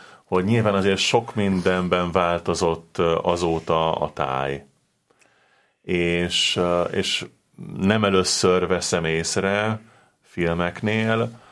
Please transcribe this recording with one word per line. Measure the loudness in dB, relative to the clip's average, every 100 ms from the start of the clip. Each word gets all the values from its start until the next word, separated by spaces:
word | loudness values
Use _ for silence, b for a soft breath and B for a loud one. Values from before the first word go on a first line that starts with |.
| B B _
hogy | -2
nyilván | 2 2 2
azért | 2 2 0
sok | 2 0 0 -2
mindenben | 0 0 0 0 0 0 2
változott, | 0 2 0 -2 0 0 -2 -6 -2
ö, | 0 2
azóta | 0 0 0 -2 0 0 0 -2
a | -4
táj. | -4 -4 -4 -4 -6 -12 _ _ _ _ b b b b b b b
És, | -4 -2 0 0 0 -2 0 0
ö, | 2 2
és | 0 -2 -2 -4 -8 _ _ -20 -14 -2
nem | 0 2
először | 4 2 2 2 4 4 2
veszem | -2 0 -2 0
észre | -2 -2 -2 0 0 -2 -4 B B B B
filmeknél, | _ -4 -2 0 -2 -2 -2 0 0 0 -2 B B